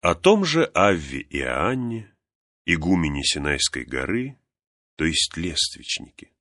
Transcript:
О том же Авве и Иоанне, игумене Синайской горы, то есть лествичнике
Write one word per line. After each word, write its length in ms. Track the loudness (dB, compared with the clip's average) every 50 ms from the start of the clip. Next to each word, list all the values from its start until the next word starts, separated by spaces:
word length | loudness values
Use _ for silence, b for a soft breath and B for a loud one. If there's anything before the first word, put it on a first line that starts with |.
О 140 | 2 0 0
том 300 | 4 6 6 6 6 4
же 200 | 0 2 0 0 2 _
Авве 460 | 4 6 6 4 2 -2 -6 -8 -10
и 180 | -10 _ -6 -4
Иоанне, 760 | -4 -2 -2 0 0 0 0 -2 -4 -6 -6 -8 -12 -14 _ _ _ _ _ _ _ _ _ _ _
игумене 580 | 0 0 2 4 2 4 4 4 0 0 -2 -2
Синайской 640 | -2 -2 -2 0 -2 0 0 -2 -4 -4 -6 -10
горы, 540 | -8 -6 -6 -4 -4 -4 -4 -4 -6 -12 _ _ _ _ _ _ _ _ _ _ _ _
то 80 | -4 -2
есть 320 | -2 0 -2 -4 -4 -4
лествичнике 960 | -6 -6 -6 -2 -2 -4 -4 -4 -12 -10 -8 -8 -8 -8 -14 _ -20 -20 _ _ _